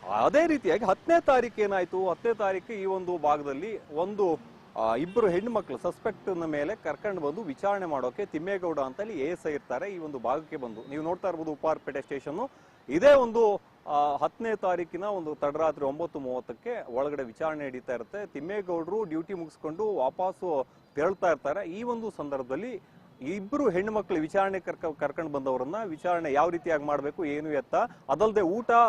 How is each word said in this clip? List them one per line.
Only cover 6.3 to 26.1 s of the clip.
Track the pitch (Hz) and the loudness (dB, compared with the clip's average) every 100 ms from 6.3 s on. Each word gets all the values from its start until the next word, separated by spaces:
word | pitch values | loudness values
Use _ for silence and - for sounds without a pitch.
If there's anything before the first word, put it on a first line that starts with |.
| 175 | -2
ನ | 160 | -2
ಮೇಲೆ | 147 151 214 | -2 -2 -4
ಕರ್ಕೊಂಡು | 165 147 208 185 | -6 -4 -4 -2
ಬಂದು | 143 165 | -2 -4
ವಿಚಾರಣೆ | 196 131 196 202 180 | -8 -4 -2 0 -2
ಮಾಡೋಕೆ | 143 127 123 202 | -2 -2 -4 -6
ತಿಮ್ಮೇಗೌಡ | 156 175 196 175 151 | -4 -2 -2 -2 -2
ಅಂತ | 131 131 | -2 -4
ಹೇಳಿ | 214 185 | -6 -2
ಎ | 135 | -2
ಎಸ್ | 175 165 | -2 -4
ಐ | |
ಇರ್ತಾರೆ, | 143 - 123 190 | -4 -4 -6 -4
ಈ | 185 | -8
ಒಂದು | 156 139 | -8 -4
ಭಾಗಕ್ಕೆ | 117 143 156 156 | -2 -2 -2 -10
ಬಂದು. | 123 107 123 | -8 -10 -10
ನೀವು | 143 | -6
ನೋಡ್ತಾ | 156 180 196 | -4 -2 -2
ಇರ್ಬೋದು | 170 160 | -4 -6
ಉಪ್ಪಾರಪೇಟೆ | 147 156 151 - 139 | -2 -2 -2 -4 -8
ಸ್ಟೇಷನ್. | - 139 143 160 269 - - - - | -6 -8 -6 -6 -8 -10 -20 -20 -2
ಇದೇ | 147 262 | 6 8
ಒಂದು, | 285 233 220 220 196 - - - | 8 6 4 4 4 -4 -20 -2
ಆ, | 147 147 139 | 2 2 2
ಹತ್ತನೇ | 151 _ 226 214 | -2 _ -4 -2
ತಾರೀಕಿನ | 190 175 170 170 | 0 0 -2 -6
ಒಂದು | 202 196 156 147 | -4 -4 -6 -2
ತಡರಾತ್ರಿ | 143 147 160 147 139 | -2 2 0 2 -2
ಒಂಬತ್ತು | 147 170 156 | -2 -6 -6
ಮೂವತ್ತಕ್ಕೆ | 131 127 - 165 233 233 135 | -4 -6 -6 -10 -8 -8 -4
ಒಳಗಡೆ | 120 147 143 | -2 -2 -2
ವಿಚಾರಣೆ | 127 - 156 156 139 | -8 -4 -4 -4 -6
ನಡೀತಾ | 127 120 | -8 -6
ಇರುತ್ತೆ. | 120 113 202 202 | -6 -6 -10 -10
ತಿಮ್ಮೇಗೌಡರು | 143 156 208 180 170 160 214 | -10 -6 -6 -2 -4 -2 -4
ಡ್ಯೂಟಿ | 208 156 165 | -2 -4 -6
ಮುಗಿಸ್ಕೊಂಡು | 190 160 - 156 160 214 180 | -8 -10 -10 -10 -4 -2 0
ವಾಪಸ್ಸು | 131 - 185 185 185 147 127 - _ - | 0 0 -4 -2 -2 0 -2 -8 _ 0
ತೆರಳ್ತಾ | 160 196 185 | 0 2 2
ಇರ್ತಾರೆ. | 147 139 160 185 | 2 0 -4 -4
ಈ | 185 | -6
ಒಂದು | 240 233 220 | -4 -4 -6
ಸಂದರ್ಭದಲ್ಲಿ | - 147 139 123 135 233 220 - - - - | -8 -6 -4 -4 -4 -4 -10 -14 -20 -20 -10
ಇಬ್ರು | 131 202 196 294 269 | -6 -6 -4 0 2
ಹೆಣ್ಣು | 175 208 | 2 0
ಮಕ್ಕಳು | 220 - 175 | -2 0 -2
ವಿಚಾರಣೆ | 156 196 196 190 | 2 2 2 0
ಕರ್ಕ-, | 180 165 170 147 | -6 -6 -6 -4
ಕರ್ಕೊಂಡು | 147 143 160 | -4 -4 -4
ಬಂದವರನ್ನ | 143 135 127 127 202 220 | -2 0 0 0 -4 -6
ವಿಚಾರಣೆ | 156 175 | -4 0